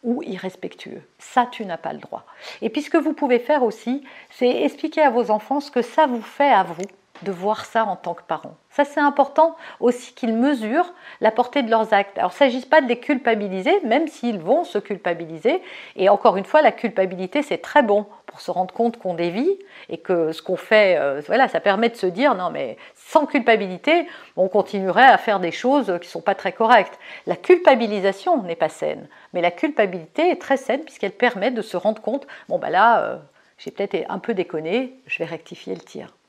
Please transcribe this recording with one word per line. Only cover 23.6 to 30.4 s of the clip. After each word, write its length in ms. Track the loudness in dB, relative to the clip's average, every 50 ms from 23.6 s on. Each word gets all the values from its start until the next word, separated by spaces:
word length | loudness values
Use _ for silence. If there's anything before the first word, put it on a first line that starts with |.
| 2 -4 -8 -6 0 2 2 2 0 -2 -10 -20 -20 -16 _
on 120 | -2 -2 0
continuerait 580 | 2 0 0 0 -4 -4 -2 0 4 6 6
à 120 | 8 6 6
faire 200 | 4 0 -2 0
des 140 | -2 -4 -6
choses 460 | -2 0 2 2 2 2 0 -4 -4
qui 80 | -4 -10
sont 140 | -14 -6 -4
pas 120 | -4 -4
très 180 | -2 -4 -8 -2
correctes. » 460 | 0 4 6 6 6 6 4 -6 -18 -20 -20 -20 -14 -6 -6
La 80 | -6
culpabilisation 1040 | -6 4 4 4 6 8 6 6 6 4 -2 -2 0 0 0 -2 0 0 0 0 0 0
n'est 140 | -4 -4
pas 140 | -2 -2 -4
saine, 360 | -2 -4 -6 -6 -6 -6 -12 -20 -20 -20 -20 -8 -6
mais 100 | -2 0
la 100 | 0 0
culpabilité 760 | 0 -4 -2 2 2 0 0 0 -8 -12 -10 _ 0 0 0
est 100 | 0 0